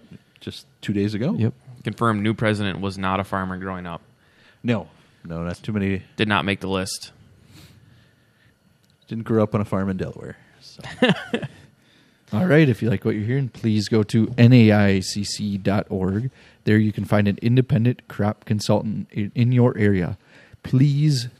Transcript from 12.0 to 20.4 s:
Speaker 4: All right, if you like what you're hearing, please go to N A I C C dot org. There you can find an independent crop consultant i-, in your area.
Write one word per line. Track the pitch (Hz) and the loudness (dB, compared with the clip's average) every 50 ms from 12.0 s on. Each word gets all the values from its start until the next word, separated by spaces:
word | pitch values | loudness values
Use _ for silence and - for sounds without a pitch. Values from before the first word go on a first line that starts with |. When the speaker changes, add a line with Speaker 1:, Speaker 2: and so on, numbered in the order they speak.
| _ _ _ _ _ - - | _ _ _ _ _ -6 -4
Speaker 4:
All | 104 151 | -2 0
right, | 180 139 156 165 139 | 4 4 4 6 4
if | 107 - 113 | 2 0 0
you | 110 | -2
like | 101 95 - | -2 0 -2
what | 113 107 | -2 -2
you're | 104 104 | -2 -2
hearing, | 110 127 139 139 120 | -2 -2 -2 -2 -4
please | - - - 113 107 107 101 - | -6 -4 -2 0 0 0 0 0
go | 120 110 104 | 2 0 0
to | - - 117 110 107 123 | 2 2 0 0 2 4
N | - 117 117 127 | 6 6 8 10
A | 123 113 107 104 | 8 8 8 6
I | 104 101 101 98 98 | 6 4 4 2 2
C | 95 - - 107 101 | 0 -4 -6 -6 -6
C | - - - 104 104 98 95 | -8 -8 -6 -6 -4 -4 -4
dot | 95 104 95 104 - - | -2 -2 -2 -2 -2 -4
org. | 104 95 92 92 95 104 123 135 - _ - - _ _ - | -4 -4 -2 -2 -2 -2 -4 -6 -8 _ -20 -20 _ _ 0
There | - 107 | 2 4
you | 107 107 107 101 | 4 4 2 0
can | - 101 | -4 -4
find | - 110 104 101 101 | 0 2 2 2 2
an | 98 - | 0 0
independent | - 117 120 127 123 - - 135 113 123 123 - - - | 0 2 2 2 2 2 2 2 2 2 0 -2 -8 -14
crop | - - 101 104 107 _ - | -6 -4 -2 -2 -2 _ -4
consultant | - 110 104 - - 107 104 - 107 101 101 95 - - | -4 -4 -2 0 0 0 0 0 -2 -6 -6 -8 -8 -6
i-, | - 104 101 - | -6 -6 -4 -2
in | - 120 120 127 | 0 0 2 4
your | 123 120 123 - - | 4 4 4 2 2
area. | 104 104 101 95 85 - 101 - _ _ - - | 2 2 2 2 0 -2 -6 -8 _ _ -20 -20